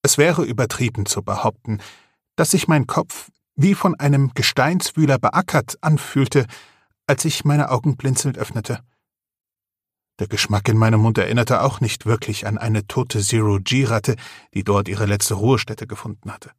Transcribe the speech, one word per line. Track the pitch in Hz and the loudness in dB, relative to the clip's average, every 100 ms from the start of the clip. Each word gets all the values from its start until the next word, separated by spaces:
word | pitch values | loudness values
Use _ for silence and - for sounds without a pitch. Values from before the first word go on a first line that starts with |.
Es | 143 - | 0 2
wäre | 156 165 | 2 2
übertrieben | 123 117 120 - 123 - 101 | -2 -2 -4 -2 -4 -2 -4
zu | - | -4
behaupten, | 101 95 110 - - 107 - - _ _ _ - | -4 -4 -4 -6 -8 -8 -8 -20 _ _ _ -4
dass | 160 | 0
sich | 170 - | 0 2
mein | 151 131 | 2 2
Kopf | - - - - _ _ | -4 -4 -12 -18 _ _
wie | - 170 | 0 2
von | 196 190 | 2 0
einem | 165 143 139 135 | 0 2 2 2
Gesteinswühler | - - - 135 180 - - 147 131 | 0 -2 0 0 0 -2 2 4 4
beackert | 123 175 185 151 - - | 2 0 0 -2 -2 -4
anfühlte, | 160 151 - 139 131 143 120 - - _ _ _ - | 0 0 2 0 2 2 0 -8 -20 _ _ _ -4
als | 139 | 0
ich | 160 - | 0 0
meine | 147 147 139 | 0 2 2
Augen | 127 151 135 | 0 0 -2
blinzelnd | 135 131 139 123 | -2 -2 -2 -4
öffnete. | 110 117 - 113 _ _ _ _ _ _ _ _ _ _ _ _ _ - | -6 -6 -6 -8 _ _ _ _ _ _ _ _ _ _ _ _ _ -8
Der | 98 | -4
Geschmack | 107 - 101 104 | -2 0 2 4
in | 110 | 6
meinem | 110 113 | 4 6
Mund | 110 110 | 4 2
erinnerte | 95 117 117 127 | 0 0 2 2
auch | 131 - | 2 0
nicht | 113 - | -4 -2
wirklich | 107 113 - 101 101 | -2 -2 -4 -8 -6
an | 98 | -4
eine | 110 107 101 | -2 -2 -2
tote | - 123 110 | -4 -2 -2
Zero-G-Ratte, | 95 113 107 101 95 127 131 113 120 110 - - _ | 0 0 2 0 0 0 0 0 -2 -4 -8 -20 _
die | 98 | -6
dort | 98 101 98 | 0 0 0
ihre | 92 104 | -2 -2
letzte | 101 - | 0 -2
Ruhestätte | 101 113 123 - 107 110 | 0 2 2 0 -10 -12
gefunden | 104 110 101 110 | -12 -12 -12 -14
hatte. | - - | -16 -20